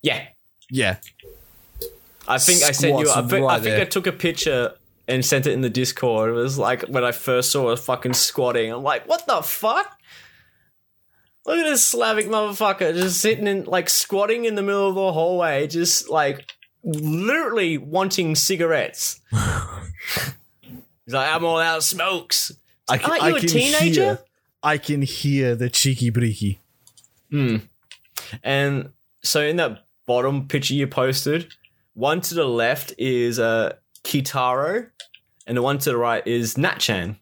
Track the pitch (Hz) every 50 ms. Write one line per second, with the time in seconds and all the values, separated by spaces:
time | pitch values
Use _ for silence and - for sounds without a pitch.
0 | - 165 123 - - - _ _ _ _ _ _ - _ 127 131 113 95 95 -
1 | - - _ - - - - - - - - - - _ _ - - - - -
2 | _ _ - _ - - 127 131 - - 180 - 143 147 139 139 - 156 139 135
3 | 151 147 139 139 123 120 190 - 135 131 131 117 110 110 107 107 190 185 - 196
4 | 180 190 147 - - 170 160 - - 160 139 123 120 - - _ _ _ _ _
5 | _ - 127 131 127 - 147 135 135 147 104 127 131 120 104 127 127 127 - -
6 | - 123 113 110 110 113 117 117 120 135 135 139 101 110 127 123 - - 135 131
7 | 123 120 117 - - 135 127 123 127 - - 131 127 117 117 123 - - 127 123
8 | - 127 127 - - - - - 127 123 123 120 113 110 117 123 135 147 139 117
9 | - - 320 339 339 - 240 170 151 - - - 214 214 247 349 415 - - _
10 | _ _ - - - - _ _ _ _ _ _ _ _ _ _ _ _ _ _
11 | _ _ _ _ _ _ _ _ _ - 320 339 330 311 294 247 - - - 233
12 | 226 220 220 214 214 190 220 220 214 214 202 - 214 202 196 - 190 160 165 175
13 | 185 185 180 - - 214 226 - 208 202 196 196 - - 180 180 175 - - -
14 | - - 202 196 202 208 226 240 233 226 214 208 196 202 202 202 196 196 185 190
15 | 190 190 165 160 165 175 185 175 175 160 147 139 147 147 160 170 170 165 - -
16 | - - - 160 147 143 139 - - - - _ - _ _ _ - - 156 151
17 | 151 151 156 165 190 220 277 320 320 254 226 220 190 165 160 139 - 143 160 190
18 | 190 196 - - 175 160 156 151 - - 196 160 170 165 165 135 98 - - -
19 | - - - - _ _ 113 107 - - - - - - - 87 85 - - -
20 | - - - - - - - - _ _ _ _ _ - - - - _ _ _
21 | _ 117 123 135 131 151 156 165 170 170 165 160 165 165 165 160 151 - - 180
22 | 170 190 190 165 - _ - - - - - _ _ _ _ _ _ - 123 127
23 | - 302 330 - 147 - 320 277 190 170 160 - 165 - - 302 320 170 160 143
24 | 127 131 135 - - _ _ _ _ _ _ _ - 147 151 147 - - 147 143
25 | 139 131 - - - 143 139 139 131 123 120 113 123 123 - - - 139 131 117
26 | 123 120 110 120 117 113 104 - 107 101 95 - _ _ _ _ _ - _ -
27 | _ _ _ _ _ _ 147 147 135 120 110 107 - - _ _ _ _ - _
28 | _ _ _ - - - - 120 - 127 139 139 143 139 139 131 - - _ _
29 | _ _ _ _ - - - 156 147 147 165 175 165 123 107 - _ _ _ _
30 | _ - 123 123 123 135 139 139 135 139 - 143 139 - 135 143 139 135 - -
31 | 127 131 131 135 - 143 147 170 175 - - _ _ _ _ _ _ _ _ 107
32 | 120 143 156 180 175 - 175 170 151 131 120 117 113 117 139 139 - - - -
33 | 120 131 127 120 120 120 117 120 113 113 113 113 107 - - _ _ _ _ -
34 | _ - - 147 135 - - 135 127 127 123 131 143 160 196 240 233 - _ _
35 | - _ - - _ _ _ _ _ - 123 123 120 135 139 139 139 151 123 117
36 | 120 117 113 - - 104 120 120 117 110 - 131 151 175 - - - - 110 92
37 | 85 92 107 _